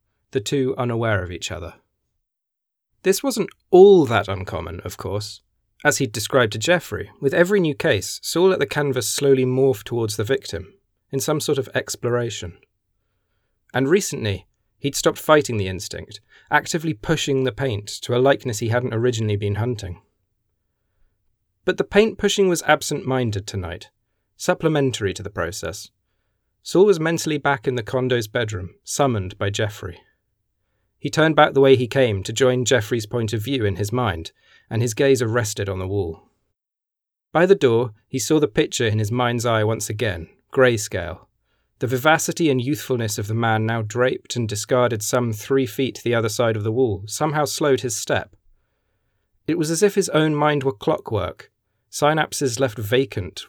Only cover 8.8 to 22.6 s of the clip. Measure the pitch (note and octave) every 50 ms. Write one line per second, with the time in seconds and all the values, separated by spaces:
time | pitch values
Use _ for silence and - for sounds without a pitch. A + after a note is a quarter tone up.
8.8 | D3 C#3+ C3 B2+ A2+ - - - C#3 C#3 C3+ C3 B2+ B2 B2+ C3 C3+ C3+ B2+ -
9.8 | - - A#2+ A#2+ A2+ G#2+ G#2+ - G#2+ G#2 C3+ C3+ - - - D#2+ - - - _
10.8 | _ _ _ _ _ _ - C#3 - - D3+ - - - D3 C3+ A#2+ - - B2+
11.8 | - - - - - A#2+ A#2+ A#2+ A#2+ A2+ G#2 - F#2+ F2 E2 - _ _ _ _
12.8 | _ _ _ _ _ _ _ _ _ _ _ _ _ _ _ _ _ _ - B2
13.8 | C3+ C3+ F3 G#3 G3 - D3 C#3 A2+ G#2 F#2+ F2 - _ _ _ _ _ _ _
14.8 | - C#3+ - - - E3 D3+ - - - D#3 D3+ - - A#2 G#2+ F#2+ F#2 F#2 F2+
15.8 | - - - E2 E2 - G#2 - _ _ _ - _ - - D3 C#3 - - E3
16.8 | D#3 E3 C3 - - - D#3+ - - D3 C3+ C3 C3 B2+ A2 - C#3 C3+ G#2+ G2+
17.8 | G#2 - - - - - A#2+ B2 B2+ C#3 C#3 - - C3 A2 - A#2+ A2 A#2 B2
18.8 | B2 B2 A#2 A2 A#2+ B2 A#2 A2 A2+ G#2+ G#2 G2+ G#2 G2+ G#2 G2 A2 B2+ B2 G#2+
19.8 | - F2 E2+ - _ _ _ _ _ _ _ _ _ _ _ _ _ _ _ _
20.8 | _ _ _ _ _ _ _ _ _ _ _ _ _ _ _ _ - F3 F#3 -
21.8 | - - - G3+ A3 A3 - - - G3+ - - G3 F#3 F3 D#3